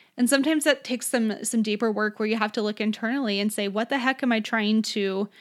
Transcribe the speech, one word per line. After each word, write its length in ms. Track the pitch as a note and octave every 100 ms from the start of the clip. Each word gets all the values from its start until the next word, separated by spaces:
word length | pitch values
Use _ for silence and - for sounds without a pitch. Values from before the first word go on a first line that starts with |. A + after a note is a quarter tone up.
| _ -
And 140 | B3
sometimes 340 | C#4 C#4 D#4
that 220 | D4+ C4+ -
takes 220 | B3 -
some, 360 | B3 A3 G3+
some 180 | G#3+ A#3
deeper 300 | G#3+ G#3 A3+
work 260 | G#3 G#3+ G#3
where 120 | A3
you 80 | A3
have 160 | G#3+
to 80 | A3+
look 180 | G#3 G#3+
internally 600 | G#3+ G#3 A3+ C#4 A#3 G3+
and 100 | G#3
say, 160 | G#3+ G3+
What 220 | G3+ A#3
the 80 | C#4
heck 260 | B3+ C4
am 80 | B3+
I 80 | A3+
trying 440 | G#3+ A3+ G#3 A3
to, 440 | G#3+ G#3+ G3 F#3+ G3+ -